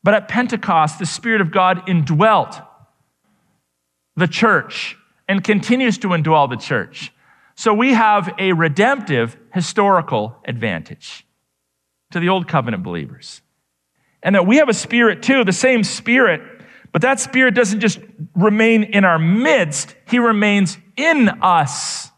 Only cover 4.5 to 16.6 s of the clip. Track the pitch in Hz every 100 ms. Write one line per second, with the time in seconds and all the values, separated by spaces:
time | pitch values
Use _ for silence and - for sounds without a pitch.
4.5 | 175 - - - - _ _ - 196 185
5.5 | 208 - 247 254 202 202 175 151 160 139
6.5 | 120 - 123 - - - _ _ _ _
7.5 | - 226 208 254 233 220 208 180 180 190
8.5 | 170 165 147 220 277 214 131 117 - _
9.5 | 190 165 - 202 190 - 117 107 - -
10.5 | 123 110 82 82 - - - _ _ _
11.5 | _ _ _ _ _ _ 175 175 190 170
12.5 | 160 120 104 92 87 73 - - - _
13.5 | _ _ _ _ _ _ _ 175 196 180
14.5 | 269 285 220 - 240 233 185 - 269 202
15.5 | 180 262 247 202 - - 240 226 156 -
16.5 | -